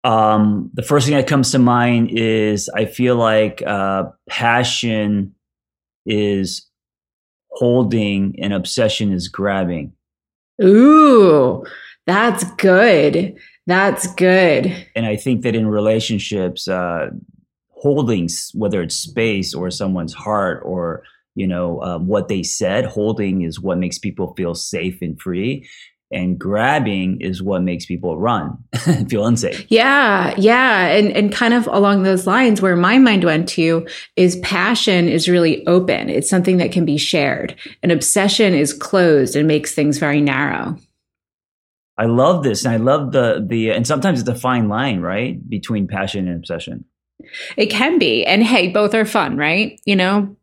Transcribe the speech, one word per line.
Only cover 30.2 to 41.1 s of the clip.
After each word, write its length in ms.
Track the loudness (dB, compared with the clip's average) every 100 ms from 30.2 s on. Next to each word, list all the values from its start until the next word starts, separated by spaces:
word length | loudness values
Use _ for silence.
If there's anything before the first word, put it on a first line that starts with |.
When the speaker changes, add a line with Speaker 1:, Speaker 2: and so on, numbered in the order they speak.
| 0 2
Speaker 2:
yeah. 480 | 4 4 2 2 2
And, 240 | 2 2
and 220 | 2 0
kind 200 | 0 2
of 140 | 2 0
along 380 | 2 2 4
those 240 | 2 0 0
lines, 340 | 2 2 2
where 140 | 2 2
my 200 | 4 6
mind 280 | 6 4
went 240 | 2 0 -2
to 400 | 0 0 0 -2 -16 -8
is 220 | 2 2 2
passion 720 | -4 0 0 0 2 2 2
is 200 | 0 2
really 380 | 2 2 0 2
open. 420 | 2 2 -2 -2
It's 220 | -4 0
something 280 | 0 2 2
that 120 | 0
can 140 | 0
be 120 | 0 -2
shared. 600 | 0 0 0 -2 -8 -12 -20 -6
An 80 | -2
obsession 640 | 0 0 0 0 2 2
is 180 | 2 0
closed 640 | -4 -2 2 4 4 2
and 140 | 0 2
makes 260 | 0 -2
things 240 | -2 -2 0
very 220 | 0 2
narrow. 580 | 2 0 -2 -4 -8 -10 _ _ _